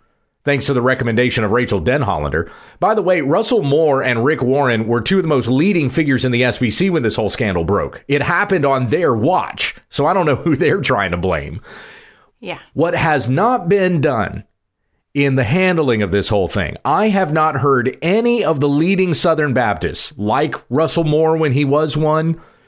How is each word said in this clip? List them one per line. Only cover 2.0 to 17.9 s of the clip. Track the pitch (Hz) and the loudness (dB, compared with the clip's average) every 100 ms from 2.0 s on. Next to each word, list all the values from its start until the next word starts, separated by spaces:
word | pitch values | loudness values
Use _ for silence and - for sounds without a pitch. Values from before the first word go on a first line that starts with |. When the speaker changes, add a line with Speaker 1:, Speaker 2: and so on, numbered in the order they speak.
| 110 85 73 76 85 - - - | -2 -2 -2 -4 -4 -12 -20 -2
Speaker 1:
By | 180 | 0
the | 214 | 0
way, | 180 180 | 0 0
Russell | 139 170 226 240 | 0 0 2 0
Moore | 143 143 160 135 | 2 2 2 2
and | 127 117 | 0 0
Rick | 127 156 | 0 0
Warren | 123 135 135 113 110 | 0 2 2 0 0
were | 117 | 0
two | 110 190 | 2 0
of | |
the | 165 | 2
most | 143 110 | 0 2
leading | 131 185 185 139 | 0 2 0 0
figures | 139 151 131 | 0 0 0
in | 127 | 0
the | 120 | 0
S | 127 110 | 0 0
B | 123 | -2
C | - 196 | 0 0
when | 170 | 0
this | 117 101 | 0 -2
whole | 104 | -4
scandal | - 110 87 | -2 -2 -2
broke. | 82 98 71 - - | 0 0 -2 -8 -4
It | 139 | -2
happened | 139 175 202 190 | 0 -2 0 0
on | 143 135 123 | 0 0 0
their | 151 165 | 0 2
watch, | 117 123 180 95 - - - _ | 2 2 0 -2 -6 -8 -8 _
so | - 147 | -2 0
I | |
don't | 190 | 2
know | 160 131 | 2 0
who | 170 | 0
they're | 147 165 190 | 0 2 0
trying | 147 120 98 | 0 0 0
to | 87 | -2
blame. | 92 80 71 76 - - - - - _ _ _ | -2 -2 -4 -12 -16 -20 -20 -20 -20 _ _ _
Speaker 2:
Yeah. | 190 165 - | -14 -14 -10
Speaker 1:
What | - 165 | -4 -2
has | 165 165 151 113 | 0 0 0 0
not | 135 220 254 170 | 0 0 0 0
been | 202 185 170 | 2 2 2
done | 151 120 92 - - _ _ _ _ _ _ | 0 0 -4 -6 -16 _ _ _ _ _ _
in | 143 143 | -2 0
the | 135 | 0
handling | 107 170 185 170 143 113 | 0 2 2 2 2 0
of | 101 | 0
this | 101 92 | 0 0
whole | 104 90 | 0 0
thing, | 104 85 - | -2 -4 -4
I | - 156 220 | -2 0 2
have | 196 175 | 0 0
not | 156 156 139 | 0 0 0
heard | 143 131 120 | 0 2 0